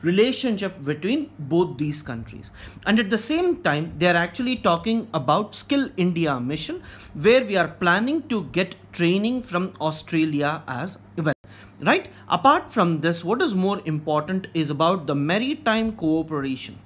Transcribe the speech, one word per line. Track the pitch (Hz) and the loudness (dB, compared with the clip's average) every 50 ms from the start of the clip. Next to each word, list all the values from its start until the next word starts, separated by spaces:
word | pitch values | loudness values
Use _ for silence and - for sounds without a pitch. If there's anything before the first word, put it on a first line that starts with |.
| - | 2
relationship | 165 180 190 220 254 254 - - 254 220 190 202 190 190 - 139 | 2 4 4 4 4 4 0 0 -2 -2 0 -2 -6 -6 -6 -4
between | 139 151 151 151 190 247 320 285 - - - | -4 -4 -2 0 -2 0 0 -2 -6 -10 -12
both | 151 131 160 170 180 160 139 127 | -6 0 2 2 2 2 0 -4
these | 151 151 147 - - | -4 -4 -4 -6 -6
countries. | - 123 113 113 - - - - - - - - - - - - | -8 -8 -8 -8 -12 -14 -16 -16 -18 -18 -18 -18 -18 -18 -8 0
And | - 202 220 | 2 2 2
at | 240 190 | 2 2
the | 208 | 0
same | 220 220 - 302 330 359 359 339 - - | 0 0 0 0 0 2 0 0 0 0
time, | 170 147 147 156 156 - | 0 0 0 -2 -4 -4
they | 151 170 180 | 2 2 4
are | 175 170 170 | 4 4 2
actually | 175 - - 247 247 254 | 0 -2 -4 -2 -2 -2
talking | 247 - 202 170 170 170 220 226 226 - - - | 0 2 2 2 2 2 0 -2 -2 -2 -2 -4
about | 165 131 123 151 185 208 214 - | -2 2 4 2 2 2 -2 -4
Skill | - - - 294 277 269 - - | -8 -2 0 0 0 0 0 0
India | - 180 180 175 165 165 156 139 123 | 0 0 2 2 2 0 0 0 0
mission, | 120 127 147 151 156 - 320 370 - - - - - - - | -2 -4 -4 -4 -6 -6 -8 -10 -10 -14 -20 -20 -20 -14 -10
where | 151 147 208 240 262 247 | 2 4 6 6 6 4
we | 202 202 | 2 2
are | 180 170 156 | 0 0 0
planning | 165 - 190 175 175 196 220 254 302 330 - - | -2 0 2 4 4 4 2 0 0 -2 -2 -2
to | 247 214 170 | -4 -4 -4
get | 127 - 170 190 185 - - - - - | -2 0 -2 -2 -2 -4 -18 -20 -18 -4
training | - 170 170 180 196 208 226 247 254 - | 0 2 2 4 2 2 0 -2 -2 -6
from | - 180 175 185 185 - - | -4 -4 -4 -4 -4 -6 -4
Australia | 151 156 151 156 - - - 160 156 156 151 143 147 143 151 160 - | -4 -2 -2 -4 -8 -2 0 0 0 2 0 0 0 0 -2 -4 -6
as | - 131 123 143 196 - - - - - | -8 -8 -6 -6 -8 -10 -14 -18 -12 -8
well. | - 160 151 139 _ _ - - - - - - - | -2 -2 -2 -2 _ _ -20 -20 -20 -20 -20 -18 -4
Right? | 143 170 302 381 - - - - - - | 0 2 2 2 0 -6 -18 -20 -4 -2
Apart | - 170 165 269 294 359 370 - | -2 4 4 4 4 4 2 -2
from | - 247 190 175 165 156 | 0 2 2 2 2 0
this, | 156 170 170 170 170 | 0 0 0 0 -2
what | 165 214 247 | -2 0 0
is | 370 311 208 | 0 0 2
more | 185 185 196 202 190 - | 2 0 0 0 -2 -4
important | 160 156 156 156 160 151 151 151 151 185 190 190 - - | -4 -4 -4 -2 0 0 0 0 0 -4 -4 -4 -4 -2
is | 165 156 143 | -2 -2 -2
about | 147 139 156 165 190 190 147 | 0 2 2 2 2 0 -2
the | 135 147 | -2 -2
maritime | 143 143 151 175 214 240 262 311 - - 233 214 220 226 220 214 | 0 0 2 0 0 0 -2 -4 -2 0 0 0 2 0 -2 -4
cooperation. | - 175 156 156 160 160 160 156 147 135 139 131 127 - - - - - | -2 0 0 0 0 0 -2 -4 -4 -4 -4 -6 -6 -8 -14 -16 -18 -20